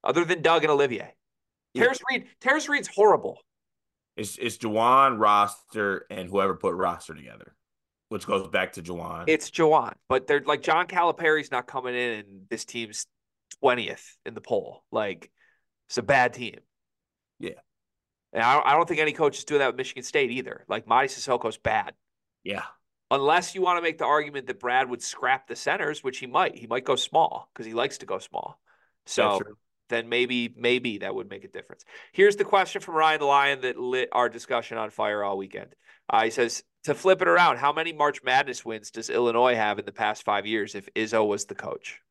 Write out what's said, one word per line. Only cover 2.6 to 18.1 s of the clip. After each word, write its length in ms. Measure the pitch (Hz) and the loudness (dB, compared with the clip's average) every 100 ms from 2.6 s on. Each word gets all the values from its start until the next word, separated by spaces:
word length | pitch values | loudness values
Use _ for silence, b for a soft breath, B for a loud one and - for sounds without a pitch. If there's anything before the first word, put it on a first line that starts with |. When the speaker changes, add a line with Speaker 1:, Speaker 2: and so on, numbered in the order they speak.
| 302 | 0
Speaker 1:
Reed's 200 | 285 - | -4 -4
horrible. 460 | - 208 151 104 - _ _ _ _ _ _ _ - | 4 6 6 0 -12 _ _ _ _ _ _ _ -10
Speaker 2:
It's, 220 | 104 - | -10 -6
it's 220 | 120 113 | -6 -4
Juwan, 600 | 117 107 117 131 135 113 | -2 2 6 6 4 4
roster, 840 | 107 104 104 - _ 110 101 95 - | 4 4 2 -2 _ -4 -2 -2 -8
and 180 | 98 90 | -12 -4
whoever 240 | 98 98 | 0 0
put 220 | 90 95 87 | 0 -4 -2
roster 400 | 92 87 - 76 | -4 -4 -14 -18
together, 400 | 64 55 - _ _ _ _ _ _ | -20 -20 -20 _ _ _ _ _ _
which 180 | 95 - | -10 -2
goes 200 | 98 92 | -2 0
back 240 | 95 92 | -2 -2
to 100 | - | -6
Juwan. 400 | 85 87 82 82 87 | -12 -10 -10 -6 0
Speaker 1:
It's 240 | 156 - | 0 0
Juwan, 460 | - 160 156 101 - _ | 2 4 4 2 -12 _
but 200 | 127 131 | -2 2
they're, 160 | 143 135 | 0 2
like, 160 | 147 | -2
John 240 | 156 165 175 | 2 0 2
Calipari's 640 | 180 170 - 160 156 - | 0 0 2 2 0 0
not 160 | 127 - | -6 -4
coming 300 | 135 123 123 | -8 -6 -4
in 240 | 123 110 | -4 -6
and 300 | 101 98 95 | -12 -20 -12
this 140 | 113 | -12
team's 440 | - 123 110 104 - _ _ _ _ - | -10 -10 -10 -10 -12 _ _ _ _ -2
twentieth 560 | 135 123 104 - - _ | 0 0 -4 -10 -16 _
in 120 | - 110 | -16 -16
the 60 | |
poll. 420 | - 110 - - _ | -4 -4 -4 -18 _
Like, 400 | 113 104 87 - _ _ _ _ _ _ | -4 -4 -8 -16 _ _ _ _ _ _
it's 80 | - | -6
a 60 | |
bad 320 | 107 139 123 123 | 2 2 2 -2
team. 240 | 117 - _ _ _ _ _ _ _ _ | -12 -14 _ _ _ _ _ _ _ _
Speaker 2:
Yeah. 200 | - - _ _ _ _ _ | -14 -14 _ _ _ _ _